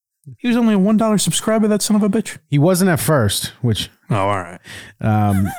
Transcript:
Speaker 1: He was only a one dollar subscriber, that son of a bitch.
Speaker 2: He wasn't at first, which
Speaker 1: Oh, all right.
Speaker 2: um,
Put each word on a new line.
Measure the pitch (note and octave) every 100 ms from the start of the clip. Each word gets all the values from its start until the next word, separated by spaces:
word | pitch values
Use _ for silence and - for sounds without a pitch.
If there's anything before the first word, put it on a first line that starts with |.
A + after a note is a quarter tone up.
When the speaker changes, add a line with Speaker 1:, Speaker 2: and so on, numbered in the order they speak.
| _ _ C#3+ A#2+
Speaker 1:
He | B3
was | A#3+
only | A3+
a | G#3
one | G3 A3
dollar | A3 G3+
subscriber, | - - - A3 G#3+
that | G#3
son | - G#3
of |
a | G#3
bitch. | A3 - - -
Speaker 2:
He | C#3+
wasn't | E3 F3+ F#3+
at | E3
first, | - D3+ G#2 - - -
which | B2 G#2 - _ -
Speaker 1:
Oh, | G#2
all | G2 G2
right. | E2+ F2 - - - -
Speaker 2:
um, | A2+ G#2+ G#2 G2 G2